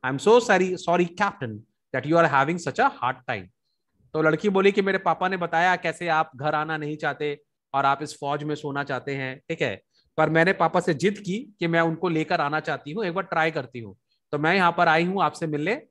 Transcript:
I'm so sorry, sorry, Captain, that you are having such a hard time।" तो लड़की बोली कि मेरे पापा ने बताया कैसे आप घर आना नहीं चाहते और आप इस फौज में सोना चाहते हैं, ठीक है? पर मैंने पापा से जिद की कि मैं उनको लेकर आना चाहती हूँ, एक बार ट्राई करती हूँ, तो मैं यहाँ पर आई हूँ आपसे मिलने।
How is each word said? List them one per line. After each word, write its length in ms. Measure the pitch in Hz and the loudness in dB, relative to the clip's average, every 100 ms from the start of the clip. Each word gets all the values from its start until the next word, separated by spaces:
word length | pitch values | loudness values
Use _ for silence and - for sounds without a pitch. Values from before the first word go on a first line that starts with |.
I'm 180 | 131 135 | -4 0
so 160 | 202 240 233 | 6 6 6
sorry, 220 | 190 185 185 | 2 2 -2
sorry, 280 | - 175 180 - | 0 2 0 0
Captain, 400 | 202 - 123 107 - _ _ | -4 -2 -10 -10 -16 _ _
that 160 | 135 147 | -6 2
you 60 | 165 | 4
are 120 | 165 | 4
having 360 | 135 139 175 | 4 2 0
such 160 | 151 131 | -4 0
a 80 | 269 - | -2 0
hard 260 | 123 127 - | -4 -4 -8
time।" 160 | 113 92 _ _ _ _ _ _ | -10 -10 _ _ _ _ _ _
तो 80 | 156 | 0
लड़की 260 | 156 156 208 | 2 2 0
बोली 240 | 190 196 | 4 4
कि 100 | 202 | 2
मेरे 160 | 196 190 | 0 0
पापा 300 | 190 165 185 | 0 0 -2
ने 80 | 190 | -2
बताया 400 | 175 165 180 180 | -2 0 2 0
कैसे 320 | 175 156 175 | -2 -6 -2
आप 220 | 156 160 123 | 0 0 -4
घर 180 | 147 | -4
आना 220 | 151 151 160 | -2 -4 -6
नहीं 200 | 147 151 | -6 -6
चाहते 440 | 160 139 147 147 _ _ _ | -6 -4 -6 -8 _ _ _
और 100 | 139 | 0
आप 180 | 143 139 | 2 0
इस 120 | 151 | -4
फौज 300 | - 143 147 | -8 -6 -6
में 100 | 147 | -4
सोना 300 | 147 147 139 | -8 -6 -6
चाहते 300 | 139 131 139 | -6 -6 -6
हैं, 240 | 139 131 131 _ | -8 -8 -10 _
ठीक 140 | 165 | -4
है? 180 | 135 95 _ _ _ - | -4 -6 _ _ _ 0
पर 140 | 156 | 2
मैंने 220 | 160 165 | 4 4
पापा 280 | 196 165 180 | 4 2 2
से 140 | 180 | 0
जिद 240 | 151 175 202 | 0 0 -2
की 200 | - 202 269 _ | -6 -6 -8 _
कि 80 | 170 | 0
मैं 140 | 165 | 2
उनको 280 | 165 165 185 | 2 0 -2
लेकर 320 | 160 156 175 | -2 0 0
आना 200 | 143 156 | 0 -2
चाहती 320 | 156 143 147 | -4 -8 -6
हूँ, 120 | 170 | -6
एक 100 | 196 | -4
बार 100 | 170 | -4
ट्राई 260 | 185 170 160 | -4 0 0
करती 300 | 156 123 123 | -2 -8 -10
हूँ, 160 | 110 95 _ _ _ | -14 -18 _ _ _
तो 60 | 147 | -2
मैं 160 | 156 | 2
यहाँ 200 | 190 175 170 | 4 4 4
पर 100 | 170 | 4
आई 160 | 160 | 4
हूँ 180 | 175 190 | 2 0
आपसे 240 | 156 - 165 | 0 -2 -4
मिलने। 400 | 151 156 262 - | -2 -2 -4 -6